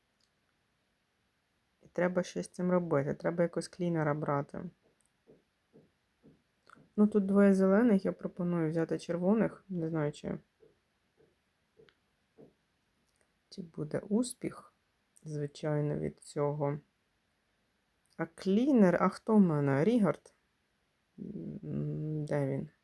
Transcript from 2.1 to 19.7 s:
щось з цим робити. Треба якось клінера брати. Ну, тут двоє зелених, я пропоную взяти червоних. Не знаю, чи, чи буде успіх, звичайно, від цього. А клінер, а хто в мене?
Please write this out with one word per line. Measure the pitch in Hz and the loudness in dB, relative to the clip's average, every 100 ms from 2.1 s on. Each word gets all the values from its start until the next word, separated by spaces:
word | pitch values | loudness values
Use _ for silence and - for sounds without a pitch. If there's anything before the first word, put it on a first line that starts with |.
| 180 | 0
щось | 180 180 180 | -4 -6 -10
з | |
цим | - 180 | -6 0
робити. | 180 175 143 143 | 0 0 -2 -2
Треба | 147 165 170 | -4 -4 -2
якось | 170 165 - | -2 -4 -8
клінера | - 175 165 151 | -6 -4 -2 -2
брати. | 151 151 143 143 - 175 - _ _ _ _ _ - _ _ _ - _ _ _ _ - _ _ _ _ - _ - | -2 -2 -4 -4 -10 -14 -16 _ _ _ _ _ -20 _ _ _ -20 _ _ _ _ -20 _ _ _ _ -20 _ 2
Ну, | 208 | 4
тут | 214 190 | 2 2
двоє | 202 202 | 4 6
зелених, | 190 190 196 247 196 | 6 4 6 6 4
я | 180 | 2
пропоную | 180 180 - 175 175 156 | -4 -8 -6 -2 0 0
взяти | 165 165 160 | -2 -2 -4
червоних. | - 170 180 220 165 - - | -6 -2 0 2 0 -4 -10
Не | 180 160 | -6 -4
знаю, | 160 147 | -2 -4
чи, | 151 - 165 - _ _ _ _ _ _ _ _ _ _ _ _ _ - _ _ _ _ - - _ _ _ _ _ _ _ _ _ _ | -6 -10 -10 -14 _ _ _ _ _ _ _ _ _ _ _ _ _ -20 _ _ _ _ -20 -20 _ _ _ _ _ _ _ _ _ _
чи | - | -16
буде | 170 - 151 151 | -14 -12 -8 -8
успіх, | - 208 247 - - - - _ _ _ _ - | -2 -2 -2 -6 -10 -12 -20 _ _ _ _ -20
звичайно, | 156 151 147 - 156 151 147 147 | -10 -8 -8 -6 -4 -2 -2 -4
від | 151 - | -6 -10
цього. | - 156 143 147 143 147 - _ _ _ _ _ _ _ _ _ _ _ _ - | -10 -4 -4 -2 -4 -4 -12 _ _ _ _ _ _ _ _ _ _ _ _ -8
А | 160 | -8
клінер, | - 190 202 269 254 190 170 | -6 0 2 4 6 6 4
а | 185 | 0
хто | - - 214 | -2 2 4
в | |
мене? | 185 147 139 | 4 4 2